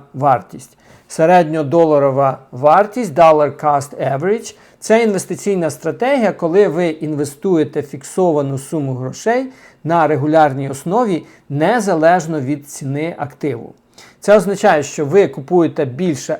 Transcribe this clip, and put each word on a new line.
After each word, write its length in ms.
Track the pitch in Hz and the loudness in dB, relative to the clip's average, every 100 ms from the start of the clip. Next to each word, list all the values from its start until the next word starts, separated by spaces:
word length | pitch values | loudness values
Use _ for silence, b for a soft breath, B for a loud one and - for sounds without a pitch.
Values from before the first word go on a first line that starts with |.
| - | -10
вартість. 640 | 135 139 123 - 135 - _ b b b | -2 0 0 -2 -18 -20 _ b b b
Середньодоларова 1300 | - 160 180 160 160 143 170 160 151 139 131 135 131 - | 0 4 4 4 -2 0 2 4 4 2 2 0 -2 -10
вартість, 640 | 123 147 170 208 254 214 | -2 4 4 2 -2 -4
Dollar 500 | 143 165 156 147 139 | 4 6 6 2 0
Cost 560 | 151 143 135 - 156 135 | -2 -2 -4 -6 -4 -2
Average, 360 | 175 226 220 b b b | -2 -4 -6 b b b
це 240 | - 220 | 0 2
інвестиційна 640 | 226 190 - 165 202 190 160 | 2 -2 -6 -6 -4 -2 -2
стратегія, 640 | 135 165 151 247 277 208 | -4 -6 -4 -2 0 0
коли 340 | - 170 180 202 | -2 0 2 2
ви 200 | 156 175 | 2 -2
інвестуєте 960 | 156 156 147 143 - 196 170 143 151 | -4 -6 -4 -6 -6 0 0 0 -4
фіксовану 760 | 139 139 - - 180 151 139 139 | -8 -12 -8 -2 0 2 -2 -6
суму 360 | 139 165 139 | -6 -6 -6
грошей 580 | 127 127 127 214 240 262 B B B | -6 -8 -6 -4 -2 -4 B B B
на 240 | 147 170 156 | -2 0 2
регулярній 600 | 147 147 160 151 131 139 | 0 2 4 4 2 -6
основі, 560 | 135 170 208 240 160 B B - | -8 -4 -2 0 -4 B B -10
незалежно 920 | 139 160 240 202 170 160 180 160 156 | -2 0 0 0 2 4 2 0 -6
від 280 | 131 147 143 | -6 -8 -10
ціни 460 | - 139 143 160 - | -12 -8 -6 -6 -8
активу. 560 | 139 - 151 117 - - _ B B B | -12 -8 -6 -6 -10 -20 _ B B B
Це 180 | - 208 | 2 4
означає, 460 | 185 196 214 160 | 4 0 2 2
що 220 | 139 - 143 | 0 -6 0
ви 220 | 185 185 | 2 2
купуєте 580 | - 135 180 160 135 139 | -2 -2 2 2 0 -4
більше 520 | 127 185 135 - | -4 -4 -4 -6